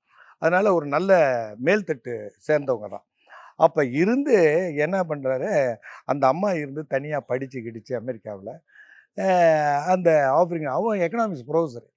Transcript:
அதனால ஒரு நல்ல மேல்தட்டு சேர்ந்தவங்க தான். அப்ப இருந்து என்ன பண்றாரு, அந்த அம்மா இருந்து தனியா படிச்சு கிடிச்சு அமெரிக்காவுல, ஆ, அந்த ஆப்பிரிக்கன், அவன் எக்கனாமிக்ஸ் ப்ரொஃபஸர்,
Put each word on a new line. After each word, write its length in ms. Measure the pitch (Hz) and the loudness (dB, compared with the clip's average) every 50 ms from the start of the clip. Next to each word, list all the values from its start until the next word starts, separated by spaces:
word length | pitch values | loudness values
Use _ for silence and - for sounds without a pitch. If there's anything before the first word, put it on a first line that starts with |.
| _ _ _ _ - _ _ _ | _ _ _ _ -20 _ _ _
அதனால 360 | 156 160 175 185 208 208 185 | 0 2 2 2 2 2 2
ஒரு 120 | 165 147 | 2 0
நல்ல 240 | 143 139 156 185 196 190 175 156 135 127 117 113 107 104 110 123 | 0 -2 -2 2 4 4 4 4 4 2 0 -4 -6 -8 -2 0
மேல்தட்டு 640 | 156 196 214 185 - 151 117 _ 127 120 110 104 104 - _ - - | 2 2 2 0 -4 -8 -8 _ -10 -10 -10 -10 -12 -16 _ -2 0
சேர்ந்தவங்க 400 | 151 147 143 135 123 104 107 98 | 0 0 0 -2 -4 -4 -4 -10
தான். 160 | 101 101 - _ _ _ _ _ - - - - _ | -14 -14 -18 _ _ _ _ _ -20 -20 -20 -20 _
அப்ப 280 | - 156 165 - 160 143 | 2 2 2 4 2 0
இருந்து 500 | 123 123 147 180 202 247 277 285 294 247 196 165 151 147 175 190 175 147 | 0 2 0 2 2 2 0 2 2 4 4 6 4 4 2 0 -2 -2
என்ன 260 | 143 147 160 190 190 180 | -2 -2 0 0 -2 -2
பண்றாரு, 760 | 156 151 147 131 131 131 131 151 214 202 151 135 123 113 107 - - - - - | -4 -4 -4 -2 -2 -2 -2 -2 0 0 0 0 0 -2 -6 -10 -18 -20 -16 -6
அந்த 220 | - 135 143 135 | -6 -2 2 2
அம்மா 260 | 131 135 175 196 208 185 | 2 2 2 0 -2 -2
இருந்து 340 | 156 147 139 135 151 151 | -4 -4 -6 -8 -12 -8
தனியா 340 | - 139 135 143 151 151 143 | -4 -4 -4 -4 -4 -6 -8
படிச்சு 400 | - - 120 131 135 131 127 127 | -6 -4 -6 -6 -6 -8 -10 -10
கிடிச்சு 320 | 110 120 113 113 104 - 127 | -10 -10 -12 -14 -10 -8 -8
அமெரிக்காவுல, 580 | 117 110 127 123 107 - 110 104 95 95 107 139 170 _ _ _ - - - - - _ _ _ - | -8 -6 -8 -10 -10 -12 -14 -14 -12 -14 -16 -16 -16 _ _ _ -20 -20 -20 -20 -20 _ _ _ -4
ஆ, 60 | 190 190 185 180 170 165 156 151 151 147 143 143 147 | 0 0 2 4 4 4 4 4 2 0 0 -2 0
அந்த 480 | 175 185 185 175 170 160 151 139 131 135 | 0 0 2 4 4 4 4 4 4 4
ஆப்பிரிக்கன், 400 | 160 180 165 170 165 156 139 131 | 2 2 2 0 -6 -6 -4 -4
அவன் 260 | 156 208 226 214 196 | -2 -2 -2 -2 -2
எக்கனாமிக்ஸ் 500 | 175 165 180 233 226 214 175 131 117 131 | -2 -2 -2 -2 -4 -4 -4 -8 -8 -4
ப்ரொஃபஸர், 400 | 151 165 165 147 117 117 - _ _ | -2 -2 -2 -2 -6 -12 -18 _ _